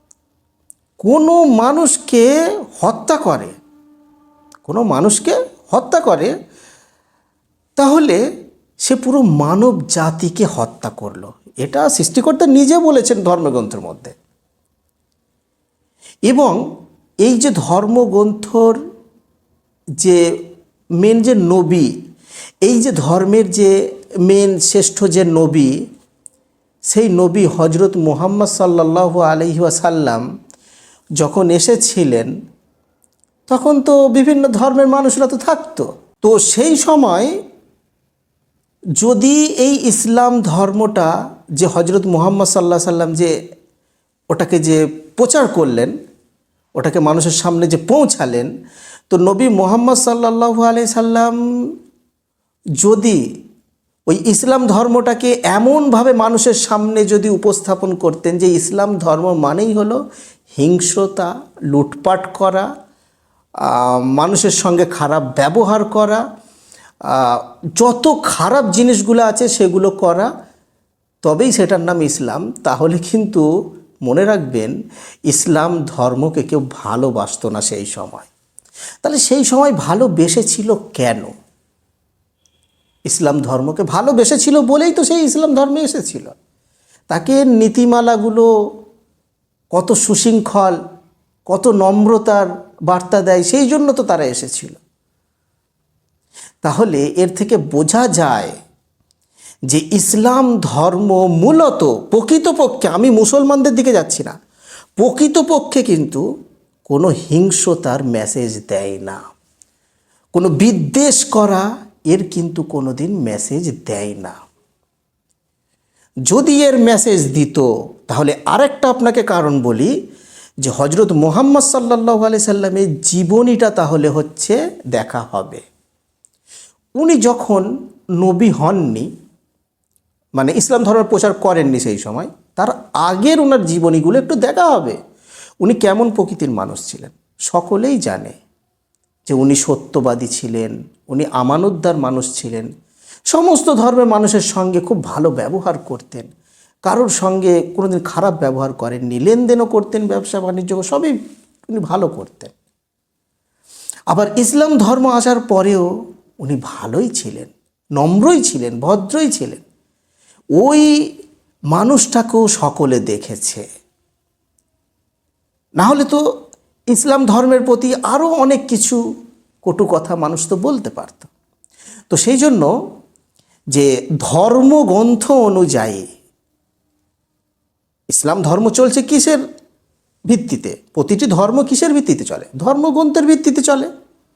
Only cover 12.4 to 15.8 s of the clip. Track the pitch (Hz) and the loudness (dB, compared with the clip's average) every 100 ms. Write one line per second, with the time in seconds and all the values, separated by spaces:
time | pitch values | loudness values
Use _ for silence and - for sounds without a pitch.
12.4 | 330 269 277 339 320 277 - 220 175 175 | 4 4 4 4 4 2 2 0 0 0
13.4 | 151 123 107 110 87 - - - _ _ | 0 -2 -4 -8 -12 -16 -20 -20 _ _
14.4 | _ _ _ _ _ _ _ _ _ _ | _ _ _ _ _ _ _ _ _ _
15.4 | _ _ _ _ | _ _ _ _